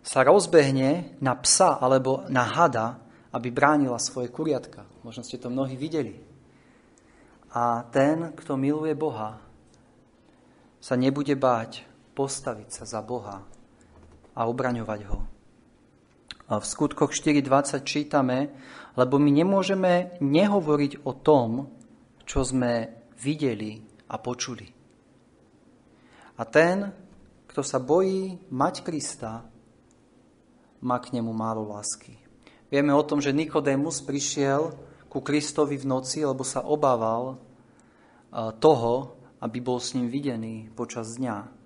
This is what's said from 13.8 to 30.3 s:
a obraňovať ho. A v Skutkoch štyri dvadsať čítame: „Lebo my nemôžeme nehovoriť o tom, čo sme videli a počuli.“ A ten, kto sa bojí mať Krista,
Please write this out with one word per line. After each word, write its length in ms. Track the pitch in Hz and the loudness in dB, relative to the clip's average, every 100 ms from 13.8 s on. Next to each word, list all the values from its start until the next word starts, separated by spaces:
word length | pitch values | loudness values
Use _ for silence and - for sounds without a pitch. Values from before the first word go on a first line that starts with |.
| _ - - - - | _ -20 -20 -20 -20
a 60 | - 117 | -4 -4
obraňovať 540 | 127 131 120 107 107 98 | -2 -2 -4 -6 -8 -4
ho. 80 | - - - _ _ _ _ _ _ _ _ _ - - | -4 -4 -8 _ _ _ _ _ _ _ _ _ -20 -6
A 160 | 107 | -6
v 40 | - | -4
Skutkoch 440 | - 147 - 143 | -2 -2 0 0
štyri 320 | - - 147 | 0 2 2
dvadsať 400 | 131 135 143 139 | 4 2 2 -4
čítame: 720 | 135 151 147 147 127 127 143 - - - - | -4 -4 0 0 2 0 -2 -8 -20 -20 -12
„Lebo 240 | - 127 139 | 0 2 4
my 120 | 147 | 6
nemôžeme 840 | 143 180 196 185 190 185 175 180 - | 6 4 2 2 0 4 2 0 -4
nehovoriť 800 | 143 147 202 202 156 147 143 - | 2 4 4 2 2 2 2 -2
o 80 | - 123 | -8 -2
tom, 500 | - 147 117 117 139 - - - _ _ | 4 4 4 -4 -8 -16 -20 -20 _ _
čo 220 | - - 127 | -4 -2 0
sme 580 | 131 123 117 113 - - - | 0 0 0 -4 -12 -20 -10
videli 640 | 139 151 143 107 107 110 113 _ _ | -6 -2 -2 -2 -8 -12 -18 _ _
a 80 | 117 | -10
počuli.“ 540 | - 123 - 117 98 _ _ _ _ _ _ _ _ _ _ _ _ _ _ - - - | -8 -6 -8 -10 -14 _ _ _ _ _ _ _ _ _ _ _ _ _ _ -20 -20 -12
A 40 | 117 | 0
ten, 440 | 147 170 190 202 - - - - _ _ | 4 4 2 -4 -10 -20 -20 -20 _ _
kto 100 | - 135 | -6 -4
sa 160 | 135 | -4
bojí 560 | 127 160 190 190 190 180 - | 2 2 4 0 -4 -10 -10
mať 360 | 131 151 180 - | -2 -2 -2 -8
Krista, 560 | 160 - - 113 113 - - _ _ _ _ _ _ _ | -8 -8 -10 -10 -12 -16 -20 _ _ _ _ _ _ _